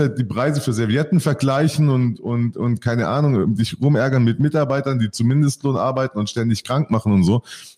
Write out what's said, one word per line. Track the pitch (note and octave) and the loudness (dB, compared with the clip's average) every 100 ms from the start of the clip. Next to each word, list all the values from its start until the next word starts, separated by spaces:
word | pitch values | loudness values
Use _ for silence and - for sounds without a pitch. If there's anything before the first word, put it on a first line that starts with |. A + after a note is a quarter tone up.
| C#3+ | 0
Zeit | A#2 | 0
die | |
Preise | G#2+ G2+ C#3+ C#3+ | -4 -2 -2 -2
für | C3+ | -2
Servietten | A2 A2+ B2+ D3+ F3+ | -2 0 0 2 0
vergleichen | D#3+ C#3 C3+ C3+ D#3 - D3+ | 0 0 0 2 0 2 2
und, | B2+ B2 A2 | 2 0 -2
und, | A2 A#2+ A#2 - | -4 -2 -2 -2
und | A#2+ A#2 | -2 -2
keine | A#2+ A#2 F2 | -2 -2 0
Ahnung, | B2+ D3 A2+ F#2 G#2+ | 0 2 2 2 0
dich | A#2 - | -2 0
rumärgern | C#3+ C3+ C3+ C3 | 0 2 2 2
mit | A2+ A2+ | 2 2
Mitarbeitern, | D3 D#3 C#3 C3+ C3+ C3 | 0 0 0 -2 -2 -2
die | G#2+ | -2
zum | - A#2 | -2 0
Mindestlohn | C#3 C#3+ - C#3 B2 | 2 0 0 -2 0
arbeiten | A#2+ C3 C3 G#2 | 0 -2 -4 -4
und | G#2 | -6
ständig | A#2+ A#2 G#2+ | -2 -2 -2
krank | - C3+ D#3 | -2 -2 0
machen | A2 G#2+ | 0 2
und | G2+ | 2
so. | F2 A#2+ - - - | 4 2 -2 -16 -20